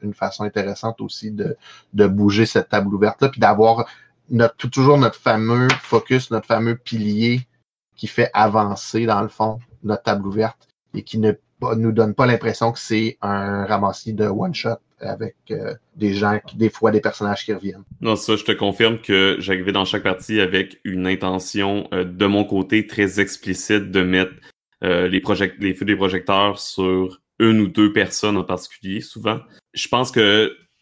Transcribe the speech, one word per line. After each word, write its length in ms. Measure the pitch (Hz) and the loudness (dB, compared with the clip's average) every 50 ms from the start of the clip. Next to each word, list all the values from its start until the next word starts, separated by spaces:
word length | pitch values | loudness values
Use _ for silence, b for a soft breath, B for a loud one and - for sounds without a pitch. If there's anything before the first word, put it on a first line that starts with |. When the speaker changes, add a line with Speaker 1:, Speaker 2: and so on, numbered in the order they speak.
Speaker 1:
une 120 | 104 104 101 | -10 -10 -6
façon 300 | - 95 95 - - 107 | -6 -6 -6 -6 -6 -8
intéressante 560 | 104 - 107 95 98 98 - - 113 110 - | -4 -4 -4 -4 -4 -6 -6 -6 -8 -6 -8
aussi 300 | 107 101 - - 110 107 | -10 -10 -10 -12 -10 -8
de, 260 | 107 101 - 82 - B B B B B B _ - | -6 -6 -6 -6 -6 B B B B B B _ 2
de 120 | 104 101 | 4 4
bouger 400 | 95 98 104 104 101 101 110 113 | 4 4 4 4 4 4 4 2
cette 220 | - - 101 - - | 4 2 0 0 0
table 260 | 110 104 98 101 101 | 0 0 0 0 0
ouverte-là, 340 | 98 104 104 - - 139 131 | 2 2 0 2 2 0 0
puis 100 | - 117 | 2 2
d'avoir 460 | 110 104 107 104 110 113 113 120 117 B B B B B B _ _ - | 2 4 6 6 6 4 4 2 -2 B B B B B B _ _ -2
notre, 260 | 123 117 117 113 - | 2 2 2 2 2
tout-, 120 | - - 123 | -2 -8 -4
toujours 280 | - 139 127 143 147 139 | 0 4 6 6 6 6
notre 200 | 127 110 - - | 4 2 0 0
fameux 500 | - 127 110 110 110 113 117 123 127 131 131 - | 0 0 2 2 2 2 2 2 4 2 2 0
focus, 480 | - - 120 110 - - 131 127 127 - | 0 0 0 0 2 2 0 0 0 -2
notre 160 | 113 110 - | -4 -4 0
fameux 300 | - 117 110 113 117 117 | 0 0 2 2 0 -2
pilier 640 | - _ - 113 110 104 104 104 107 117 120 123 127 123 - _ _ _ _ _ _ _ _ _ | -4 _ -6 -6 -4 -2 0 0 0 2 0 0 -2 -4 -8 _ _ _ _ _ _ _ _ _
qui 100 | - 113 | -12 -12
fait 240 | - - 120 120 - | -4 0 0 0 2
avancer, 720 | - 104 110 107 104 110 104 101 98 - - - - 113 117 | 4 2 4 4 4 2 2 0 -2 -6 -8 -4 -2 0 0
dans 160 | 113 107 101 | 2 0 0
le 60 | 110 110 | -2 -2
fond, 300 | - - 110 110 110 117 - _ - _ | -2 -2 -2 -2 -2 -6 -12 _ -18 _
notre 220 | - 107 104 - - | -4 -4 -4 -2 0
table 220 | 113 101 101 98 | -2 -2 -2 -2
ouverte 420 | 98 98 110 110 110 - _ _ _ _ _ _ _ - | -2 -2 0 -2 -2 -4 _ _ _ _ _ _ _ -12
et 80 | 104 | -12
qui 160 | - - - 113 | -10 -6 -2 0
ne 140 | 107 107 104 - _ _ _ _ | 2 2 2 0 _ _ _ _
pas, 160 | - 117 113 | -4 -2 -2
nous 160 | 113 113 113 | 0 0 2
donne 240 | 107 113 110 107 101 | 2 2 2 2 2
pas 120 | - 131 | 2 2
l'impression 440 | 123 117 113 - 113 - - 117 117 | 4 2 2 0 -2 -2 0 0 0
que 80 | 117 - | 0 -4
c'est 400 | - - 113 110 110 113 - _ | -4 -2 0 0 0 -2 -4 _
un 420 | 104 101 101 98 98 101 101 101 98 | -6 -4 -4 -4 -4 -4 -4 -4 -2
ramassis 480 | 101 107 101 98 98 - - - 113 | -2 0 0 0 -2 -2 -4 -8 -6
de 140 | 107 101 107 | -2 0 0
one-shot 520 | 98 98 110 185 185 156 - - 117 113 - _ _ _ - | 0 0 -2 -2 -4 -4 -4 -4 -4 -6 -6 _ _ _ -12
avec, 340 | 110 101 98 101 110 98 - _ _ - | -10 -10 -8 -8 -10 -12 -12 _ _ -10
euh, 240 | 107 - 110 107 120 - _ _ _ | -8 -8 -8 -10 -12 -12 _ _ _
des 160 | - 107 101 | -2 -2 0
gens, 260 | 98 101 107 104 107 104 - | 0 0 0 0 0 -2 -4
qui, 100 | - - | -8 -2
des 140 | 110 113 107 | 0 0 0
fois, 220 | - - 113 110 | 2 0 2 2
des 80 | 107 104 | 2 2
personnages 440 | - 104 - - 104 101 101 - - | 0 -2 -4 -4 -4 -4 -4 -4 -6
qui 80 | 110 | -6
reviennent. 300 | 104 90 98 98 92 101 98 - - - | -8 -6 -8 -10 -10 -12 -16 -20 -14 -6
Speaker 2:
Non, 140 | 110 113 107 | -2 -2 -2
ça, 220 | 95 - - 107 | -2 0 -2 -2
je 80 | 104 - | 0 0
te 80 | - | -2
confirme 460 | 98 - 104 101 92 - 113 113 117 113 | -2 0 0 -2 2 2 2 2 0 -2
que 360 | - - 98 95 95 95 - - | -2 0 2 4 4 2 2 0
j'arrivais 320 | 92 95 95 92 90 101 | -2 -2 -4 -2 -2 -2
dans 120 | 98 101 95 | -2 0 -2
chaque 200 | - - 98 - | -2 -2 -2 -2
partie 360 | 98 92 92 - - 107 104 | -4 -4 -4 -6 -2 0 2
avec 380 | 95 90 95 95 95 - - - - | 2 2 2 0 -2 -4 -8 -14 -10
une 220 | 104 92 92 92 95 | -8 -6 -2 -2 -2
intention, 800 | 95 95 98 92 92 92 - - - 101 98 98 101 101 - - | -2 -2 -2 -4 -4 -4 -6 -4 -2 -2 0 0 -2 -2 -4 -4
euh, 120 | 98 92 95 | -4 -4 -4
de 220 | 90 90 90 101 | -4 -2 0 2
mon 180 | 98 101 104 101 | 2 2 2 0
côté, 420 | - 104 95 92 - 110 110 104 | 0 -2 -2 0 0 0 0 0
très 320 | - - 104 101 95 95 98 | -2 -2 0 0 0 0 -2
explicite 720 | 98 - - - - 98 87 - - - 107 104 98 95 | -2 -2 -4 -8 -8 -6 -6 -6 -2 -2 -2 -2 0 0
de 120 | 95 95 | 0 0
mettre, 300 | 92 90 92 92 92 92 - B B B _ _ _ _ _ _ - | 2 2 2 2 0 0 -4 B B B _ _ _ _ _ _ -2
euh, 240 | 92 90 87 90 90 | 0 0 0 0 0
les 120 | 98 104 | 0 -2
project-, 360 | - 107 101 90 98 92 - - | 0 0 0 0 -2 -4 -4 -4
les 160 | 101 95 92 | -4 -4 -4
feux 100 | - 104 | -2 -2
des 120 | 104 101 | 0 0
projecteurs 640 | 92 98 92 95 90 - - 98 98 101 101 98 - | 2 0 0 0 -2 -2 0 2 2 2 0 0 -4
sur 600 | - - - 98 95 92 92 92 92 92 - - _ _ _ - | -10 -8 -4 -2 0 0 0 0 -2 -4 -6 -12 _ _ _ 2
une 200 | 113 113 110 110 | 4 4 6 4
ou 80 | 104 90 | 2 2
deux 240 | 82 107 104 104 | 0 0 0 2
personnes 440 | 104 110 95 92 - - - 107 104 | 2 0 0 -2 -2 -2 -2 0 0
en 80 | 95 90 | -2 -2
particulier, 560 | 95 92 90 - - - - - 95 98 113 | -4 -6 -8 -8 -14 -18 -14 -10 -10 -8 -8
souvent. 380 | - - - 110 107 110 110 113 b b b b _ _ | -10 -12 -14 -8 -6 -4 -6 -6 b b b b _ _
Je 160 | - - - - | -10 -10 -4 -2
pense 220 | 131 123 127 - | -2 -2 -2 0
que, 420 | - 120 107 101 104 110 107 - - - _ _ _ _ | 2 2 4 4 4 2 2 0 -4 -10 _ _ _ _